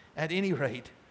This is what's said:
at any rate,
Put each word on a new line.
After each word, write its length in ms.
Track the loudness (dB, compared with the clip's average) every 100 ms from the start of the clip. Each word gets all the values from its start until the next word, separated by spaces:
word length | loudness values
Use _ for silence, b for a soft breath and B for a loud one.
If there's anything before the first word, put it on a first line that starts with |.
| -12 -6
at 160 | 0
any 220 | 2 2
rate, 380 | 2 0 -2 -8 -20 b